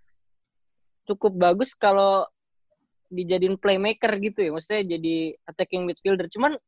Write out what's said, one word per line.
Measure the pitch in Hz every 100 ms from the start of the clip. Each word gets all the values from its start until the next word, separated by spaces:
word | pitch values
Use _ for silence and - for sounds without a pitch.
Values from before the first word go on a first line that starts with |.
| _ _ _ _ _ _ _ _ _ _
cukup | - 202 214 185
bagus | 175 180 262
kalau | - 208 196 196 196 - _ _ _ _ _ _ _ _
dijadiin | 180 175 185 185 190
playmaker | 202 190 202 214 233 196
gitu | 208 208
ya. | 175
Maksudnya | 156 - 214 190
jadi | 165 165 165 160 -
attacking | - 160 180 185
midfielder. | 180 175 196 190 170
Cuman | 208 277 302